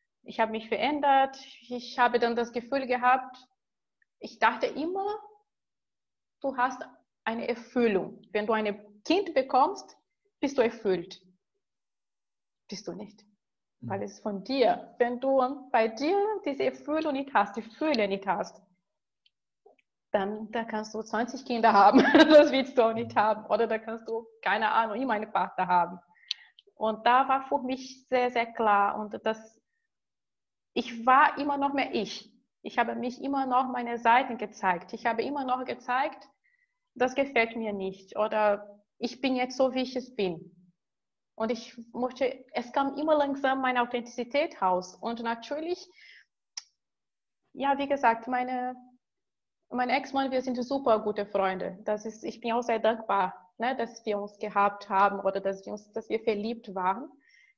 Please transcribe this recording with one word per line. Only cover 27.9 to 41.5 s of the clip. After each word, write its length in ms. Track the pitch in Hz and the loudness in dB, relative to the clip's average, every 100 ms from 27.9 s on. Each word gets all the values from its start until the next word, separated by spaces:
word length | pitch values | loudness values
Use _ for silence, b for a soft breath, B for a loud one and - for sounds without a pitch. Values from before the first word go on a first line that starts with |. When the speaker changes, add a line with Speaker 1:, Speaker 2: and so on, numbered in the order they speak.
| - _ | -20 _
Speaker 1:
sehr, 220 | 254 247 | 0 0
sehr 160 | 247 233 | 0 -2
klar. 460 | - 220 202 202 - | 0 2 4 2 -2
Und 200 | 214 220 | -8 -6
das, 360 | 220 220 - _ _ _ _ _ _ _ _ _ _ _ _ | -4 -6 -10 _ _ _ _ _ _ _ _ _ _ _ _
ich 300 | - 240 233 233 | -6 -6 -2 4
war 320 | 262 302 277 | 6 6 2
immer 180 | 285 277 | -4 -2
noch 140 | 277 | -2
mehr 220 | 277 - | -2 -2
ich. 380 | 233 196 - - _ _ _ | -2 -4 -8 -16 _ _ _
Ich 160 | - - | -6 -2
habe 160 | 233 | -2
mich 280 | 226 247 254 | -4 -6 -6
immer 240 | 277 277 262 | -4 -4 0
noch 220 | 247 254 | 0 0
meine 280 | 247 240 233 | -4 -6 0
Seiten 400 | 233 247 277 226 | 4 4 4 -4
gezeigt. 540 | 208 - 190 175 - | -10 -2 -2 -2 -4
Ich 120 | 226 240 | -6 -2
habe 160 | 226 | -2
immer 220 | 240 285 | -2 -4
noch 200 | 254 254 | -4 -4
gezeigt, 640 | 254 247 - 247 311 - - _ _ _ _ _ _ | -4 -8 -4 -2 -2 -6 -20 _ _ _ _ _ _
das 200 | - 254 | -2 0
gefällt 420 | 262 277 240 226 226 | 0 0 0 0 -2
mir 160 | 220 | -6
nicht. 440 | 196 190 190 - - | -6 -6 -8 -8 -4
Oder 640 | 214 220 208 202 - - _ - | -2 2 2 0 -4 -20 _ -8
ich 220 | 240 - | -8 -4
bin 160 | 269 254 | -2 -2
jetzt 200 | 254 - | -2 0
so, 180 | 262 | 0
wie 80 | 254 | 0
ich 140 | 254 247 | -4 -6
es 180 | - - | -8 -4
bin. 340 | 185 160 - _ _ _ _ _ _ _ _ - | -4 -4 -12 _ _ _ _ _ _ _ _ -6
Und 140 | 226 | -4